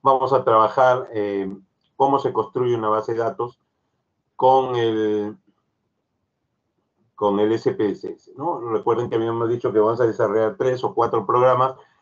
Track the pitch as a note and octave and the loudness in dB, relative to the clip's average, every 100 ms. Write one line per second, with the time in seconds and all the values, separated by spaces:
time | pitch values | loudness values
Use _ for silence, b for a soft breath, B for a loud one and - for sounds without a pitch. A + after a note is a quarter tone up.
0 | C3+ C3 C3 C3 C3 A2 G#2+ - B2+ B2+ | 4 2 2 2 4 4 4 4 4 2
1 | - A2+ G#2 G2 F#2+ G2+ _ _ _ - | -2 -6 -4 -4 -6 -10 _ _ _ -2
2 | C3+ C#3+ C3 A2+ G#2+ B2+ B2 A#2 G#2+ G#2+ | 0 2 0 -4 -4 -2 -2 0 0 -2
3 | G#2+ A2+ A2+ G#2+ A#2+ _ _ _ _ _ | -2 -4 -4 -4 -10 _ _ _ _ _
4 | _ _ _ - B2+ C3 B2+ B2 A2+ A2 | _ _ _ 2 4 4 2 0 0 0
5 | G#2+ G#2+ G#2 G#2 _ _ _ _ _ _ | 0 -2 -4 -10 _ _ _ _ _ _
6 | _ _ _ _ _ _ _ _ _ _ | _ _ _ _ _ _ _ _ _ _
7 | _ - G#2 G2+ G#2+ A2+ B2+ G2+ G#2 F#2 | _ -4 -2 0 0 0 -2 -2 -2 -4
8 | F2+ - _ - D#3+ B2+ A#2 G#2+ A2+ A2+ | -10 -14 _ -10 -8 -6 -4 -4 0 -2
9 | A#2 A2+ A2+ A#2 A#2 A#2+ A#2+ G#2 G#2+ A#2 | -2 -2 -2 -2 -2 -2 0 2 2 2
10 | A#2 G2+ A2 G#2+ A2 G2 C3 B2+ A2 - | -2 0 0 0 -2 -2 -4 -2 -4 -2
11 | A#2 A#2 G2 A#2+ B2+ B2+ C3 - b b | -2 -2 0 2 4 2 0 -4 b b